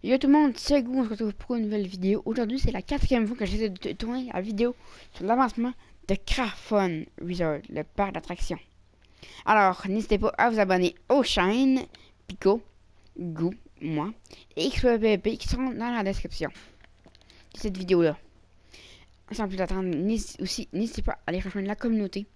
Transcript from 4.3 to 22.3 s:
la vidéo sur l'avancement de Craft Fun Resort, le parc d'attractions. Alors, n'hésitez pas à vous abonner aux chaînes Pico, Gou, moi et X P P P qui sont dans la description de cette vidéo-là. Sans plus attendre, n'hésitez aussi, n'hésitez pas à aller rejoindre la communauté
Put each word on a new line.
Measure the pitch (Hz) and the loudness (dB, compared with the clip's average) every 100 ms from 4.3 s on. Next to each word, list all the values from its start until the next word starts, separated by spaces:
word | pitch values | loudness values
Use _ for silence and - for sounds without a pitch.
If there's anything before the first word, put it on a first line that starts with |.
la | 180 | -6
vidéo | 196 208 240 247 - - - | -6 0 0 0 -16 -20 -20
sur | - | -8
l'avancement | 190 240 254 226 233 254 - - - | 0 2 2 0 -4 -6 -18 -20 -2
de | 190 | -2
Craft | - - 233 - | 0 -2 -2 -6
Fun | - 214 190 160 - - | 0 2 2 -2 -8 -10
Resort, | 175 175 165 147 - | -8 -2 -2 -2 -6
le | 151 | -10
parc | 151 - 202 | -10 -4 -4
d'attractions. | 156 - 175 - 175 - _ _ _ _ _ - - - | -4 -10 -6 -4 -4 -12 _ _ _ _ _ -20 -12 2
Alors, | 214 190 180 202 | 6 6 2 -2
n'hésitez | 202 208 202 | -4 0 0
pas | 214 - | 0 2
à | 240 | 2
vous | 220 | 4
abonner | 196 185 180 - _ | 2 4 2 -2 _
aux | 277 | 2
chaînes | 254 - 180 220 269 262 - - - _ _ | 4 2 2 4 4 2 -2 -16 -20 _ _
Pico, | 185 190 220 - _ _ _ _ - | 0 2 2 -2 _ _ _ _ -10
Gou, | 175 160 165 208 - _ | -8 -2 -2 -4 -18 _
moi | 156 151 165 220 - - - - | -6 -4 -4 -8 -20 -20 -14 -2
et | 208 | -2
X | - | 2
P | 247 233 | 2 4
P | 220 202 | 2 2
P | 208 226 | 0 -4
qui | - | -4
sont | 247 262 | -2 -4
dans | 233 233 | -4 -6
la | 240 | -4
description | 196 196 170 - 156 - - _ - _ - _ _ - _ | -2 -4 -6 -6 -8 -10 -20 _ -20 _ -20 _ _ -20 _
de | - | -8
cette | 214 185 | -8 -6
vidéo-là. | 185 180 165 147 - _ _ _ _ - - - - _ - | 2 4 4 0 -12 _ _ _ _ -20 -20 -20 -20 _ -14
Sans | 214 208 | -6 -6
plus | 190 | -2
attendre, | 180 190 185 156 | -2 0 -2 -2
n'hésitez | 190 226 - - | 0 -2 -4 -8
aussi, | 185 - - | -6 -6 -6
n'hésitez | 170 226 - | -4 -4 -2
pas | - | -4
à | - - | -4 -4
aller | 175 | -6
rejoindre | 190 202 196 | -4 -6 -4
la | 208 | -4
communauté | 240 226 196 196 208 | 0 0 -2 -6 -10